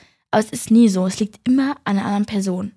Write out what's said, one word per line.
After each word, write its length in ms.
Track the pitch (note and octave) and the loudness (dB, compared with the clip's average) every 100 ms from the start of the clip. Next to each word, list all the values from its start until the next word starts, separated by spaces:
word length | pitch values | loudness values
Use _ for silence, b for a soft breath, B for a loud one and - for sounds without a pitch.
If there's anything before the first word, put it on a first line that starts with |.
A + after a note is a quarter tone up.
| b b b | b b b
Aber 100 | G#3+ | -2
es 80 | A3 | -2
ist 220 | B3 - | -4 2
nie 160 | A3+ A#3 | 4 6
so. 180 | F#3+ F#3 | 4 -2
Es 140 | - | -4
liegt 260 | G#3 - - | -6 -6 -2
immer 280 | C4 C4+ C#4+ | 0 0 -4
an 140 | - G3 | -4 -2
einer 80 | - | -2
anderen 200 | G#3 G#3 | -2 -2
Person. 460 | G#3 F#3+ F3+ G3 | -4 -4 -4 -6